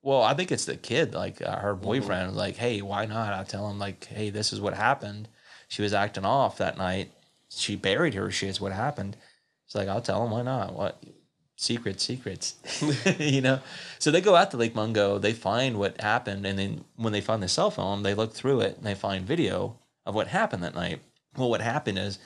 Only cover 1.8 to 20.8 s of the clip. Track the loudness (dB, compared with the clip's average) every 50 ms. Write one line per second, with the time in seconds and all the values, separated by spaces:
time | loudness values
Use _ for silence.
1.8 | -2 0 0 0 0 0 -2 -2 -2 -2 -2 -2 -2 -4 -4 -2 -2 -2 0 -2
2.8 | -4 -4 -4 -4 -2 -2 -2 -4 -2 -2 -4 -4 -6 -6 -6 -6 -6 -6 -4 -4
3.8 | -6 -6 -6 -10 -14 -12 -6 -6 -4 -4 -2 -2 -2 -2 -2 -2 -2 -2 -2 2
4.8 | 2 2 2 2 -2 -10 -10 -10 -12 -14 _ _ _ -20 -20 -20 -16 _ -4 -2
5.8 | 0 2 2 2 2 0 -2 -2 0 2 4 4 4 2 2 0 -2 -2 -2 -2
6.8 | -2 -2 0 -2 -4 -6 -10 _ _ _ _ _ _ _ -6 -4 -4 -2 -4 -2
7.8 | 2 2 2 4 2 0 0 -2 -4 -2 -2 -2 -4 -4 -4 -4 -4 -4 -2 -2
8.8 | -2 -2 -2 -4 -8 -8 -8 -12 -18 _ _ _ _ _ _ _ _ _ -4 -4
9.8 | -2 -2 -2 -2 -2 -2 0 0 0 0 -2 -2 -2 -2 -2 -2 -4 -4 -4 -4
10.8 | -4 -4 -4 -8 -18 -20 -20 -20 _ _ _ _ _ _ _ -6 -2 -2 -2 -2
11.8 | -2 -4 -4 -4 -4 -4 -4 -6 -6 -8 -8 -6 -8 -8 -8 -10 -10 -8 -4 -2
12.8 | 0 0 0 2 2 0 2 2 2 4 4 4 6 4 2 2 0 -10 -14 -14
13.8 | -14 -14 -8 0 2 4 4 6 8 10 8 8 8 6 4 2 0 2 2 0
14.8 | -2 2 4 4 4 4 4 2 2 0 0 0 0 0 2 2 2 0 0 0
15.8 | 0 0 -2 -2 0 2 2 2 0 -2 -6 -4 -2 -2 0 0 -2 -2 -4 -8
16.8 | -10 _ _ -2 -2 0 0 0 0 0 -2 0 0 0 2 2 2 2 2 0
17.8 | -2 -2 -2 0 0 0 2 2 0 -2 -2 -4 0 2 4 4 2 0 0 -4
18.8 | -4 -4 -4 -2 -2 -2 -2 -2 -2 -2 0 0 2 0 0 -2 -2 -4 -6 -12
19.8 | _ _ _ _ _ -4 -2 -2 -2 0 0 0 0 0 -2 -4 -4 -4 -4 -4